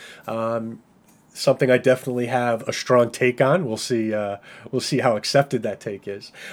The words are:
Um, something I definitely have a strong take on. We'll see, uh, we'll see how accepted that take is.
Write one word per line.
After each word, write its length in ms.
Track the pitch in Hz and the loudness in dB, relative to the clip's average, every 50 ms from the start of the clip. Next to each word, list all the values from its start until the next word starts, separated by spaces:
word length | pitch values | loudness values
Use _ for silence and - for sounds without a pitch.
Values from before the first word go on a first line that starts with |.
| - - - - - | -20 -20 -20 -16 -10
Um, 560 | 113 110 113 113 113 117 113 113 113 113 - - _ _ _ _ _ _ _ _ _ - | -8 -6 -4 -4 -4 -4 -4 -6 -8 -12 -14 -18 _ _ _ _ _ _ _ _ _ -14
something 360 | - - 143 131 - 139 127 | -2 0 0 2 4 4 4
I 80 | 123 | 4
definitely 500 | 120 104 131 127 - - 135 123 123 120 | 4 4 4 2 2 0 -4 -4 -4 -2
have 380 | 117 127 123 120 120 117 107 - | -2 -2 0 0 0 -2 -2 -4
a 60 | - | -6
strong 400 | - - - - 127 120 120 113 | -8 -6 0 4 4 6 4 4
take 300 | - - 127 123 123 - | 2 0 0 2 2 2
on. 240 | 135 131 156 185 165 | 2 4 2 2 0
We'll 100 | 117 110 | -2 -4
see, 380 | 110 - - 123 113 110 107 107 | -6 -4 -2 -2 -2 0 0 -2
uh, 240 | 104 104 101 101 - - - - - - - | -2 -2 -4 -6 -8 -12 -18 -20 -20 -12 -6
we'll 80 | - 127 | -6 -4
see 200 | - - 147 123 | -2 -2 0 0
how 180 | - 120 110 | 2 2 0
accepted 460 | 104 - - - 139 139 - 135 117 107 | 0 0 2 2 2 2 2 0 -4 -2
that 180 | 110 98 - | -4 -6 -8
take 260 | - 113 101 95 - | -8 -10 -10 -8 -10
is. 240 | 101 98 104 - - - - - - | -10 -12 -12 -14 -18 -20 -18 -16 -16